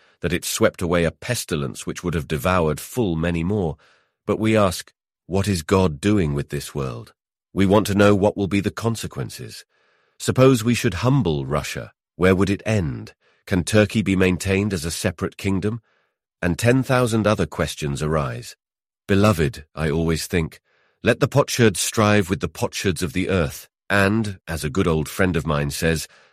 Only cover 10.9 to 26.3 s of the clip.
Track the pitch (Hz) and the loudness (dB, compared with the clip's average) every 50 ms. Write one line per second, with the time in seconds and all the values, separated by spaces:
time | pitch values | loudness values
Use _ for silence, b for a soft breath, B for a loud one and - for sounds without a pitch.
10.9 | 90 85 117 127 139 139 98 85 76 71 67 65 73 71 71 - - 65 58 - | -2 0 0 2 2 2 2 0 -2 -2 -4 -2 -4 -4 -4 -6 -10 -10 -12 -14
11.9 | _ _ _ _ _ - 90 92 95 90 98 92 101 - - 107 110 104 85 69 | _ _ _ _ _ 0 4 4 4 4 2 0 0 -4 -2 -2 0 0 0 -2
12.9 | 62 55 55 - - _ _ _ _ _ _ - 98 87 76 - 107 107 107 - | -4 -6 -10 -16 -20 _ _ _ _ _ _ -2 -2 -2 0 4 4 4 4 4
13.9 | - 113 90 95 95 92 95 92 92 - - 98 95 95 104 107 95 80 76 85 | 2 -2 0 2 2 4 4 2 2 0 -2 0 0 0 0 -2 -4 -4 -6 -6
14.9 | - - - 107 - - 98 - - - - 98 98 92 87 107 117 117 _ _ | -6 -4 -4 -4 -4 -4 -6 -8 -8 -4 -4 -2 -2 -2 -2 -4 -6 -6 _ _
15.9 | _ _ _ _ _ _ _ _ _ - 90 90 85 - 107 120 127 135 123 - | _ _ _ _ _ _ _ _ _ -6 -2 -2 -2 2 2 4 4 4 2 2
16.9 | 131 127 127 110 113 110 101 104 107 98 85 - - - 82 - - - 78 71 | 0 2 2 2 0 0 2 2 2 0 -2 -4 -2 -4 -4 -4 -4 -8 -6 -6
17.9 | 69 67 78 76 78 76 71 64 58 60 60 - - _ _ _ _ _ _ _ | -6 -4 -4 -2 -2 -2 -2 -4 -8 -10 -14 -16 -20 _ _ _ _ _ _ _
18.9 | _ _ _ - 98 98 104 107 98 80 78 69 - - 76 _ _ 78 78 78 | _ _ _ 0 2 4 4 4 4 4 0 -2 -2 -8 -18 _ _ -4 -4 -2
19.9 | 73 82 82 82 82 78 - - - 87 80 - - - _ _ _ _ _ _ | 0 0 0 0 -2 -2 -4 -2 -2 -2 -2 -2 -8 -16 _ _ _ _ _ _
20.9 | _ _ - 107 127 - 139 - - 139 - - - - 117 110 85 - - - | _ _ 0 0 2 2 0 0 2 2 0 2 2 4 4 4 4 2 -4 -4
21.9 | - 113 107 104 104 104 90 82 98 - - 80 _ - 120 - - - - 98 | 0 2 2 4 4 2 2 0 -2 -4 -4 -8 _ -6 -6 -6 -6 -4 -2 -2
22.9 | 82 - 90 76 - 90 92 - 95 92 76 65 - - - _ _ _ _ - | -2 -2 -4 -4 -2 -4 -2 0 0 0 0 -2 -4 -12 -18 _ _ _ _ -2
23.9 | 98 101 98 98 107 113 107 104 95 92 _ - 82 78 - 73 - 92 90 85 | 0 2 2 2 2 0 -2 -4 -6 -10 _ -8 -8 -6 -6 -4 -2 0 0 2
24.9 | 80 80 73 - - - 95 92 82 82 73 78 76 73 73 71 71 - 85 80 | 2 0 -2 -4 -2 0 0 0 0 -2 -2 -2 -2 -2 -2 -4 -4 -2 -2 0
25.9 | 82 78 - b b b b b | 0 -2 -4 b b b b b